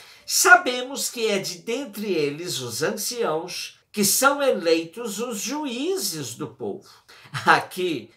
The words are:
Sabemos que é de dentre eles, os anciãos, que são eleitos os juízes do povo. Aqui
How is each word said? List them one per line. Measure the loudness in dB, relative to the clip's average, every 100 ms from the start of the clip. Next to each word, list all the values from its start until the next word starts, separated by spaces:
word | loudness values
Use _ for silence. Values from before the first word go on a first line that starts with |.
| -20 -20 -2
Sabemos | 4 8 8 8 -4 -4 -6 -6
que | -2 0
é | 0
de | -2 -10
dentre | -6 -6 -6 -8 -2
eles, | 0 0 -2 -6 -6
os | -6 -4
anciãos, | -4 -2 -6 -2 -2 -2 -4 -10 -12 -14 _
que | 0 2
são | 4 4 4
eleitos | 2 2 4 2 2 -8 -8 -6
os | -6 -4
juízes | -6 -4 -4 -4 -2 -2 -4 -6 -8 -8
do | -10
povo. | -8 -8 -8 -14 -20 _ -20 -12 -4 4
Aqui | 4 4 -4 -4 -4 -8